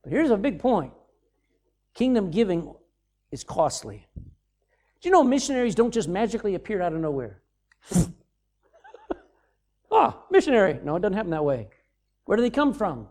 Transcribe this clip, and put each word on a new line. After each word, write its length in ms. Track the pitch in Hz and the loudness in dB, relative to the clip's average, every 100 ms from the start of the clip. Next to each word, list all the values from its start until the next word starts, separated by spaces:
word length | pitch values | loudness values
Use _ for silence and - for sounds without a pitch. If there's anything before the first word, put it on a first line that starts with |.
But 100 | 139 | -2
here's 180 | 202 311 | 0 2
a 80 | 208 | 2
big 200 | 262 170 | 0 -2
point. 340 | 262 214 131 - _ _ _ _ _ _ _ _ _ | 0 0 -2 -14 _ _ _ _ _ _ _ _ _
Kingdom 380 | - 254 240 185 | -2 0 2 0
giving 440 | 165 214 170 156 - _ _ _ _ _ | 0 0 0 -4 -18 _ _ _ _ _
is 140 | 131 | -16
costly. 640 | - - 151 - 110 101 _ | -8 -2 -2 -2 -12 -16 _
Do 960 | - - _ _ _ _ _ _ _ 349 | -20 -20 _ _ _ _ _ _ _ 4
you 20 | |
know 140 | 370 | 6
missionaries 500 | 269 269 - 262 240 | 6 2 0 0 0
don't 180 | 175 233 | 2 2
just 160 | 226 156 | 0 -2
magically 460 | 180 226 214 208 | -2 -2 -2 -4
appear 260 | 180 - 208 | -4 -4 -4
out 140 | 175 | -2
of 60 | 160 | -2
nowhere? 420 | 160 139 117 95 _ _ _ _ - | -4 -4 -8 -14 _ _ _ _ -2
<laughs> 80 | - - - _ _ _ _ _ _ 831 - - - _ _ _ _ _ _ _ | 0 0 -6 _ _ _ _ _ _ -20 -20 -14 -14 _ _ _ _ _ _ _
Ah, 320 | 440 160 - - | 2 2 -2 2
missionary. 480 | 381 - 240 190 135 | 2 4 4 2 0
No, 120 | 135 165 | -4 -2
it 40 | |
doesn't 140 | 202 | -2
happen 160 | 190 180 | -2 -4
that 160 | 160 147 | -2 0
way. 240 | 127 104 _ _ _ _ _ - | -2 -6 _ _ _ _ _ -2
Where 100 | 208 | 0
do 60 | |
they 80 | 240 | 0
come 240 | 262 294 | 2 0
from? 340 | - 202 127 104 | 0 -4 -6 -14